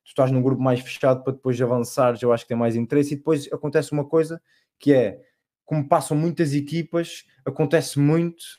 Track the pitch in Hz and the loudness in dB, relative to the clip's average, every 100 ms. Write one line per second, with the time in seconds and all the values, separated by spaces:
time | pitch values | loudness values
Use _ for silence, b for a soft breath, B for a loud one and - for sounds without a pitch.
0 | _ - 131 131 127 127 131 123 - - | _ 0 2 2 2 2 0 0 -4 -2
1 | 135 127 131 123 131 120 123 123 113 - | 0 0 -2 -6 -4 -2 0 0 -2 0
2 | 127 117 120 117 - 120 117 113 117 147 | 2 2 0 0 -2 -2 0 0 0 0
3 | 147 143 160 151 135 147 151 156 143 147 | 0 -2 -2 -2 -4 -8 -2 -2 -2 -4
4 | 143 160 156 170 _ _ _ _ 143 135 | 0 0 0 -6 _ _ _ _ 4 4
5 | 107 - b b b _ - 156 139 165 | 4 -4 b b b _ -6 -4 0 0
6 | - 151 170 165 156 143 143 165 160 170 | 2 -2 0 0 -2 -2 -2 -6 -4 -4
7 | 165 - - _ 135 131 147 160 - 139 | -6 -10 -20 _ -6 -2 2 2 0 2
8 | 143 165 170 170 - | 2 2 0 -6 -18